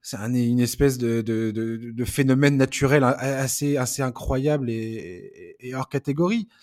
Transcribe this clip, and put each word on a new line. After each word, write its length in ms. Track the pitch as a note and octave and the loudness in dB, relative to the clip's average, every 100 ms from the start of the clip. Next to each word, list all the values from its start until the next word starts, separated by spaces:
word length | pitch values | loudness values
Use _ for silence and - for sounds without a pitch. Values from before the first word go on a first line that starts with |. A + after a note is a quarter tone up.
c'est 160 | - - | -12 -10
un, 160 | A2 | -2
une 280 | B2 A#2+ B2 | 0 2 2
espèce 360 | A#2+ - C#3+ B2+ | 2 4 2 2
de, 240 | A#2+ A#2 | 0 0
de, 300 | A2 A2+ A2+ | 0 -2 -2
de, 400 | G#2+ A2+ A2+ A#2 | -2 -4 -6 -10
de 120 | A2+ A#2+ | -6 -4
phénomène 500 | - C3+ C3 C#3+ C#3 | 0 2 6 4 4
naturel 480 | C3 - C#3 D3 | 2 2 4 4
a-, 60 | B2+ | 4
assez, 640 | C3+ C3 C3+ C3+ - C#3+ C#3+ | 2 -2 -2 -2 -2 0 0
assez 240 | B2+ - | -2 -2
incroyable 720 | C3 A#2+ - C3+ C#3 D3+ B2 | -4 -4 -2 0 2 0 0
et, 880 | A2+ A2 A2 E2+ F2+ - - F2 - | -4 -6 -8 -12 -14 -16 -18 -20 -16
et, 80 | B2+ | -10
et 60 | |
hors 160 | C3 C3 | -8 -4
catégorie. 580 | C#3 C#3 C#3+ F3 A#3 G#3 _ | -4 -4 0 2 2 -4 _